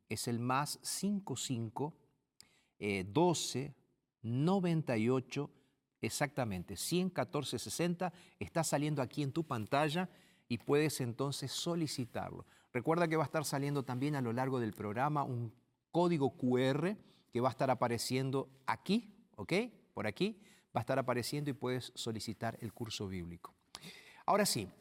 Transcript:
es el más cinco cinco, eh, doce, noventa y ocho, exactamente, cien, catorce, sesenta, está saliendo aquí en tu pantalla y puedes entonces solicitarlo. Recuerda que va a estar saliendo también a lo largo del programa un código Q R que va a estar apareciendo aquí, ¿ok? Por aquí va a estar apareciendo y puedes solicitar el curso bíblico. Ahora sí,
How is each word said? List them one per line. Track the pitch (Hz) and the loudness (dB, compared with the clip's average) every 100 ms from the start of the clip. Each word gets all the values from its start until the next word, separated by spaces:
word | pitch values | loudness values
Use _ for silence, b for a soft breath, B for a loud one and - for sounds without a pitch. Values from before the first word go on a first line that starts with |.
| - | -8
es | 107 127 | -6 -2
el | 117 | -2
más | 120 131 147 - | 0 0 -2 -6
cinco | - - 196 202 196 131 | -6 -4 -2 -2 -4 -6
cinco, | - 117 110 - 147 - _ _ _ - b b b b | -4 -4 -4 -4 -6 -8 _ _ _ -20 b b b b
eh, | 104 98 95 | -2 0 0
doce, | 135 175 156 - 123 143 - _ _ _ _ | 4 4 4 -2 -4 -6 -10 _ _ _ _
noventa | 113 123 160 196 175 160 139 113 | -4 0 2 4 2 2 2 2
y | 113 | 4
ocho, | 131 - 139 147 b b b _ _ | 2 0 -4 -6 b b b _ _
exactamente, | 110 - 143 - 117 90 85 95 | -4 -2 -2 -2 -2 -4 -6 -8
cien, | - 175 185 | -2 0 0
catorce, | - 127 151 131 120 | -2 -2 -2 -2 -4
sesenta, | 107 - 175 170 180 B B B | -4 -2 0 0 -4 B B B
está | - 165 | -4 -2
saliendo | 156 147 151 143 | 0 2 2 0
aquí | 127 - | -2 -2
en | 139 | -2
tu | 160 | -2
pantalla | 170 120 104 143 151 165 185 B B B B | -2 -2 0 2 2 0 -4 B B B B
y | 120 | -4
puedes | - 143 151 - | 4 4 4 2
entonces | 120 117 139 - 131 | -2 -2 -2 -2 -4
solicitarlo. | - 175 170 156 - 113 101 92 90 - b b | -4 -2 0 -2 -2 -6 -6 -6 -8 -14 b b
Recuerda | 123 147 165 170 | -2 2 4 4
que | 160 | 2
va | |
a | 147 | 2
estar | 160 | -2
saliendo | 139 143 143 143 | -2 -2 0 0
también | 127 123 143 143 | -2 -2 0 0
a | |
lo | 120 | 0
largo | 117 131 131 | 0 0 0
del | 110 | 0
programa | - 104 110 147 151 | -2 -4 0 0 0
un | 131 120 117 - _ _ _ | 0 -2 -6 -10 _ _ _
código | 160 175 165 135 | 2 4 4 2
Q | - 123 123 | 2 2 4
R | 131 143 175 214 B B B | 4 2 0 -4 B B B
que | 117 | 0
va | 123 | 2
a | |
estar | - 131 | 2 2
apareciendo | 117 120 117 - 127 135 135 - - - | 2 2 0 0 0 0 -2 -4 -6 -6
aquí, | 113 - 220 - - _ - | -4 0 0 0 -14 _ -10
¿ok? | 95 185 247 - _ | -2 0 -2 -8 _
Por | - 107 | -6 -4
aquí | - 196 220 B B B | 0 -2 -2 B B B
va | 127 | -2
a | |
estar | 117 135 | 0 0
apareciendo | 127 123 113 147 147 | 2 0 0 -2 -2
y | |
puedes | 123 123 127 - | -2 -2 -2 -4
solicitar | - 117 110 - 101 113 - | -6 -6 -4 -6 -4 -4 -4
el | 127 | -8
curso | - 110 - 101 | -8 -8 -6 -4
bíblico. | 95 85 85 - _ _ B B B B B | -4 -6 -10 -16 _ _ B B B B B
Ahora | B 202 202 | B 2 2
sí, | 123 95 - | 0 -4 -10